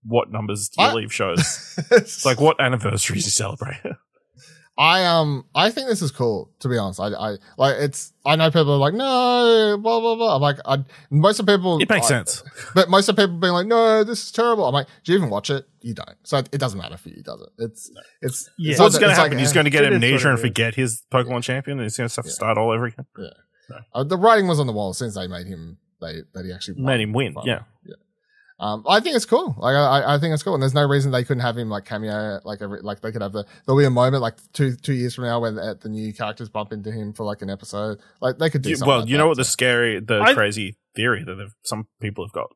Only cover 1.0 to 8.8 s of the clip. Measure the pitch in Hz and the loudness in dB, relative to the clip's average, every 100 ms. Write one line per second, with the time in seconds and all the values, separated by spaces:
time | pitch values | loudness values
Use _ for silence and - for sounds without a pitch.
1 | 107 - 98 85 156 - - - - 240 | -6 -4 0 0 -2 -4 -10 -12 4 4
2 | - - 135 123 151 - 131 123 101 101 | 4 -2 0 4 4 4 0 0 -2 -2
3 | - 101 101 - 101 - - - - - | -2 -2 -2 -2 -4 -8 -10 -10 -12 -14
4 | _ _ _ _ - - _ - 156 185 | _ _ _ _ -20 -20 _ 0 2 4
5 | 180 170 151 139 - - 202 233 269 214 | 2 2 2 -2 -4 0 0 0 -4 -2
6 | 156 - 123 101 - _ 131 120 98 90 | -2 -2 -2 -2 -8 _ -4 -2 -2 -4
7 | 104 101 107 98 _ - 135 117 143 - | -6 -4 -6 -8 _ 0 0 2 -4 -6
8 | - _ 139 156 160 165 147 143 | -14 _ 0 2 4 4 4 4